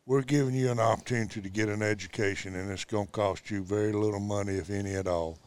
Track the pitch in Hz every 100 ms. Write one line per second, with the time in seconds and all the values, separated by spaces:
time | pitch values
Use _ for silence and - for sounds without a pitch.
0 | - 135 131 147 135 131 127 120 113 110
1 | - 120 107 110 98 101 107 104 107 107
2 | 92 - 101 98 98 92 98 92 - 107
3 | 98 - 101 90 - 101 92 104 107 107
4 | 107 101 101 101 101 95 90 101 101 95
5 | 92 87 82 80